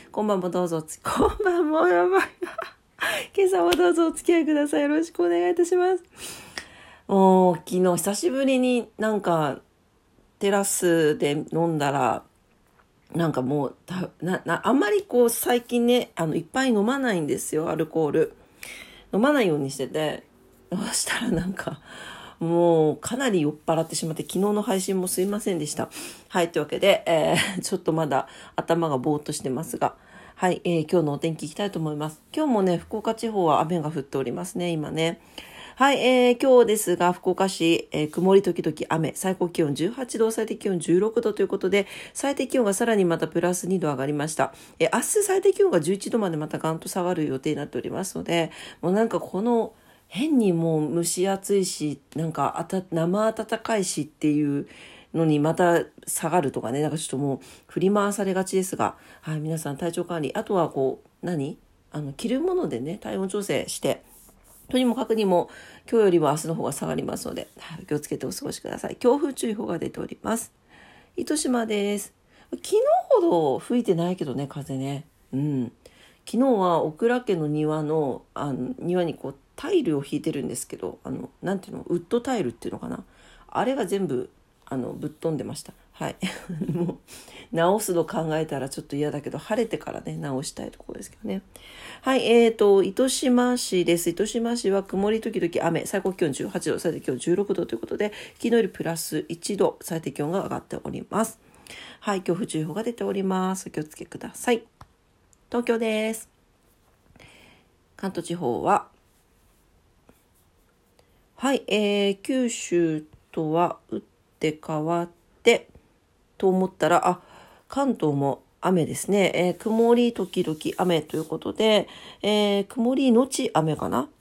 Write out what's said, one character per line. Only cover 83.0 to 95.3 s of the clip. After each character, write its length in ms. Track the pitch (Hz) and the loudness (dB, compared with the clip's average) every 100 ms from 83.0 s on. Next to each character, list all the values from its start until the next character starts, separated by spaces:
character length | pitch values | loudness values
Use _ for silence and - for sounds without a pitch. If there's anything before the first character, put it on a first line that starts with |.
| - _ - - - | -14 _ -20 -20 -10
あ 160 | - | -4
れ 120 | 220 269 | -2 -2
が 100 | 190 | -2
全 220 | 196 175 | -2 -2
部、 240 | 123 - _ _ _ - | -4 -6 _ _ _ -10
あ 100 | 131 | -6
の、 180 | 117 | -6
ぶ 160 | - 147 | -8 -10
っ 20 | |
飛 220 | 151 165 | -6 -4
ん 40 | 147 | -4
で 60 | |
ま 120 | 104 - | -6 -10
し 60 | |
た。 120 | - - _ | -14 -20 _
は 180 | - 147 | -10 -8
い。 80 | - 185 - | -6 -8 -8
<laughs> 300 | - 160 180 | -10 -8 -4
も 120 | 165 170 | -2 -2
う、 120 | - - - - - - | -6 -14 -20 -20 -20 -6
直 260 | 165 170 214 | 2 2 2
す 140 | 220 | 0
の 100 | 170 | 0
考 240 | 160 160 160 156 | 0 -2 -2 -2
え 100 | 156 | -2
た 120 | 143 | -6
ら 80 | 135 | -6
ち 140 | - | -10
ょ 20 | |
っ 20 | - | -8
と 120 | 143 | -4
嫌 140 | 147 | -2
だ 100 | 147 | -4
け 80 | - | -8
ど、 80 | 143 | -10
晴 240 | - 214 | -4 -2
れ 40 | 226 | -2
て 120 | 151 | -4
か 160 | - | -8
ら 80 | - | -10
ね、 160 | - 156 | -10 -8
直 260 | 151 131 | -6 -6
し 80 | 160 | -6
た 140 | - - | -10 -12
い 60 | |
と 80 | - | -12
こ 120 | - | -16
ろ 60 | - | -16
で 60 | |
す 80 | - | -16
け 40 | - | -12
ど 60 | 214 | -8
ね。 120 | 196 - - - - - - | -8 -8 -20 -20 -20 -18 -8
は 160 | 262 262 | 0 2
い、 100 | - | 6
え 220 | 233 233 | 6 6
ー 60 | 226 | 6
と、 280 | 208 196 | 6 8
糸 240 | 185 190 262 | 6 2 0
島 480 | - 262 247 247 247 | 2 2 4 4 0
市 300 | - 185 170 | 0 0 2
で 120 | 170 | 2
す。 120 | 170 | 2
糸 160 | 170 220 | -2 -2
島 320 | 233 233 240 | 0 -2 0
市 140 | 202 | 0
は 120 | 196 | 0
曇 260 | 190 185 202 | 0 -2 0
り 120 | 220 | 0
時 160 | 226 | -2